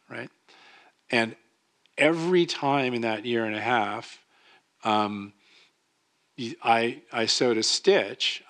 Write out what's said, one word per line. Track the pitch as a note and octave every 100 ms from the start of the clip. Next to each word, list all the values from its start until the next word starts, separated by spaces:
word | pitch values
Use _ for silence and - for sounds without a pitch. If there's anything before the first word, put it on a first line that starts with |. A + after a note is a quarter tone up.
| -
right? | A#2+ C3 _ _ - - - - _ -
And | A#2+ A2+ - _ _ _ _ _ -
every | D3 E3 E3 F3+ E3+
time | - C#3+ C#3+ B2+
in | A#2+
that | A2+ G#2+ A#2+
year | A#2 A2
and | G#2+
a |
half, | A2 B2 G2+ G#2+ - - _ _ _ _ _ _
um, | A2+ G#2+ G#2 G#2 G2+ - _ _ _ _ _ _ _ _ _ -
y-, | A#2+ -
I, | A#2+ A2+ A#2 C3+ -
I | B2+ A2
sewed | - B2+ A2
a |
stitch, | A2 - - F#3+ G2+ B2+ - -